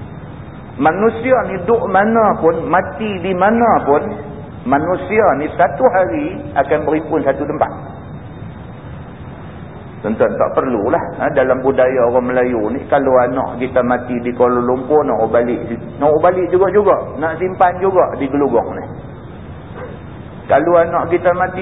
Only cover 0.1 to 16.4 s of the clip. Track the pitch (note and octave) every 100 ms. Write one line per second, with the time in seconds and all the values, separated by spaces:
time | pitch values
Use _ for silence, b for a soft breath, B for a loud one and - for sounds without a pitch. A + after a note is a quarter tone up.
0.1 | - - - - - - - D3 F3+ A3
1.1 | A3+ B3 B3+ F#3+ F#3+ F3 A#3 F3 F#3+ G#3
2.1 | A3+ G#3+ E3+ D#3+ E3 C#3+ F3 G3 - A3
3.1 | F#3+ F3 F3+ G3 A#3 A#3 E3 B2+ C#3+ -
4.1 | - - - - - A#2+ C#3 D#3+ F3+ F#3
5.1 | G#3+ G3+ C#3 D3+ - F#3 - B3+ F#3+ F3+
6.1 | D#3+ D3+ F#3+ - - C#3 D3+ D3 D#3 -
7.1 | D#3 C3+ C3+ - D3+ C3+ - - - -
8.1 | - - - - - - - - - -
9.1 | - - - - - - - - - G#2+
10.1 | A2 A2+ G2 - - C3+ A#2 G#2 E3 -
11.1 | - C3+ C#3 C3 C3 B2+ C3 B2+ C3 A#2+
12.1 | B2 B2 B2+ B2 A#2+ G#2+ C3 - C#3+ C3+
13.1 | B2+ B2 C3+ A#2+ A#2+ B2+ B2+ B2 B2 -
14.1 | B2 A#2+ A#2+ B2 B2 A#2+ B2+ B2+ D3+ C3+
15.1 | A2 A2+ A#2+ A#2+ A2 A2+ A2+ - - C#3+
16.1 | D3+ F3+ F3+